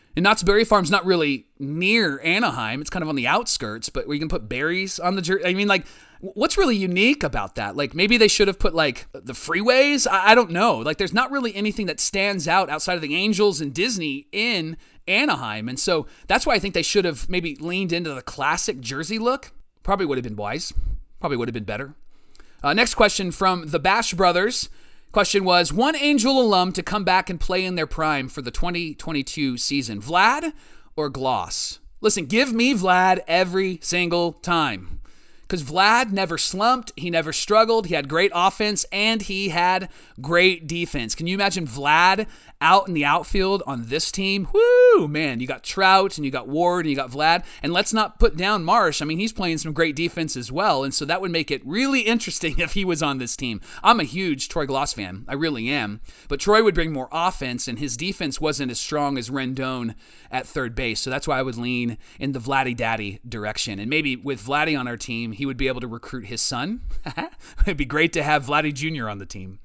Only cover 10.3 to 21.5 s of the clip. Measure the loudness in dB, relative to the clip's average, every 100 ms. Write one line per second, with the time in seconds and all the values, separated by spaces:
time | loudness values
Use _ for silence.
10.3 | 8 6 2 2 2 -2 -2 0 0 0
11.3 | -2 -4 -2 -2 -2 -4 -2 -2 0 0
12.3 | -2 2 2 2 -2 -2 -4 -2 0 0
13.3 | 2 2 2 -4 -2 -2 -2 -4 -6 -8
14.3 | -4 -2 -2 -4 -10 -18 -14 -2 0 0
15.3 | -2 -4 -6 -6 -4 0 0 -2 -12 0
16.3 | 2 2 0 0 -2 0 0 0 -2 -2
17.3 | -2 -4 -6 -6 -4 -2 -2 -4 -8 -10
18.3 | -4 -2 0 -2 -6 -8 -6 -6 -2 -2
19.3 | -2 -6 -20 -20 _ -2 -2 0 -2 -4
20.3 | -8 -6 -6 -4 -2 -2 -4 -8 -8 -4
21.3 | -2 -2